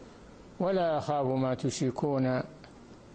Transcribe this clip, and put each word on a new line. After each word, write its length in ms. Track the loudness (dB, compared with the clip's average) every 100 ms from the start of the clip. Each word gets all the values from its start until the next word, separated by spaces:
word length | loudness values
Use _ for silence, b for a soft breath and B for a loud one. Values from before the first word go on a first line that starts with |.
| B B B B B -4
"ولا 380 | 0 2 2 2
أخاف 300 | 0 0 2
ما 260 | 2 2
تشركون"، 880 | 0 -2 0 0 0 0 2 2 0 -2 -10 -20 -20 -20 -20 -20